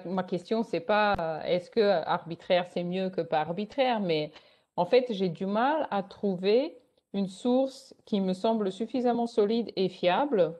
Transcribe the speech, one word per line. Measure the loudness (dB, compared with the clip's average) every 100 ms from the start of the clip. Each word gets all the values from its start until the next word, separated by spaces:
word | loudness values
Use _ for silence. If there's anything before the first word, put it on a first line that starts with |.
| 0
ma | -4
question, | -4 -6 -2 -4
c'est | -2 -4
pas, | 0 2 2 0
euh, | -2 -4
est-ce | -2 -2 0
que | 2
arbitraire, | 2 2 0 -4 -4 -10 0 0 0
c'est | -4
mieux | -4 -4 -4
que | -4
pas | -2 -2
arbitraire, | -2 -4 -6 0 0 0
mais | 0 -2 -2 -10 -20 _ _ -4
en | 2
fait, | 4 4
j'ai | -2 -2
du | -2 -2
mal | 0 0 0 -2
à | -4
trouver | -6 -6 -4 0 2 2 2 -6 _ _ _
une | -6 -6
source | -4 0 2 0 -4 -20 -20 -4
qui | -2
me | 0
semble | 0 0 0 -2
suffisamment | -4 -4 -2 0 0 0
solide | 0 2 0 -2 -2
et | -2
fiable | 0 2 2 2 2 2